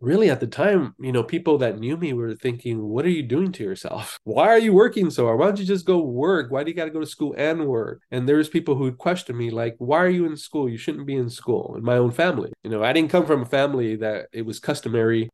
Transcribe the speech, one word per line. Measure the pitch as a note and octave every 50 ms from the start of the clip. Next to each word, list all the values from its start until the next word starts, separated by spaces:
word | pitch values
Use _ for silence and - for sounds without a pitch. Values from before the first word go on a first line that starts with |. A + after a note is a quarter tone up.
really | B2 B2+ D#3+ G#3 A3+ F3
at | C3+ A#2+
the | -
time, | A#2 - - D3+ G3+ G3+ F#3 C#3+ - - -
you | C3 C3
know, | B2 A#2+
people | A2 - - D#3+ E3 E3 D3+ C#3
that | B2+ A2+ G2+ G#2+
knew | A2+ B2 D3+
me | E3 F3 D#3
were | C3 A#2+ A#2 A#2 A2
thinking, | - - B2+ A#2+ A#2+ - A#2+ A2+ A2
"What | G#2+ G#2+ G#2+ B2 D3
are | F3+
you | F3 D#3+
doing | C#3 A2+ A#2+ D#3 G3 F#3
to | - -
yourself? | A2 G2 F#2+ - - - - A2 A2+ - - -
<laughs> | -
Why | G#2+ G#2+ B2+ D#3+ G#3
are | A3+ A3+
you | A3+ A3
working | F#3+ F#3+ A3 - - A3 F#3 D#3+
so | - - A#2+
hard? | A2+ A2+ A#2
Why | D#3+
don't | G3+ G3+ G3+
you | G3
just | F#3 G3+ F#3 -
go | - F#3 F3
work? | D#3+ C3+ A#2+ B2 C#3+ F3+ G3 E3 C3 A#2+
Why | C3 C3+ D3
do | D#3+
you | E3
gotta | F3 D#3+ D#3
go | D3+ D#3+
to | D#3
school | D3+ - - D3+ C#3+ - -
and | C#3+ D#3 D#3+ E3 D#3
work?" | C#3 B2+ A2+ A2 - - - _ _
And | - B2+ B2+ C3+
there | D3
was | D3+ D3+ D3+
people | - C3+ - D#3 C#3
who | C3 C#3
would | C3 B2 -
question | - E3+ F3+ F3+ - - A#2+
me, | A#2+ A#2+ A#2
like, | A2+ A2+ A#2 A#2 A2+ -
"Why | B2 B2 D3 E3
are | F3+ F#3
you | F#3 F3+ F3
in | D#3+ D3+
school? | D3 - - - D#3 C#3 B2
You | A2+
shouldn't | A2+ - - D3+ D3+ C#3+
be | C#3 C#3
in | C3+ B2 A#2
school." | A#2 - - - A2+ F#2+ - - -
In | - A2+
my | A#2+ B2
own | B2 B2 A#2+
family, | A#2 - E3 F3+ D#3 A#2+ F#2 - - - -
you | G#2+
know, | A2+ G#2
I | A2 A#2+
didn't | C#3 E3 D#3+ D3+
come | - F3+ D#3+
from | D3 D#3 C#3
a | A#2+
family | A#2+ - C3+ C#3 C#3+ C#3 C3 A#2+ A2 A2
that | G#2+ A2 G#2+ G#2+ F#2+ - -
it | - A2+ A2+
was | A2 G2+ -
customary | - - D3 C#3+ - A#2+ A2+ A#2 A2+ A2+ A2+ A2+ A2+ A#2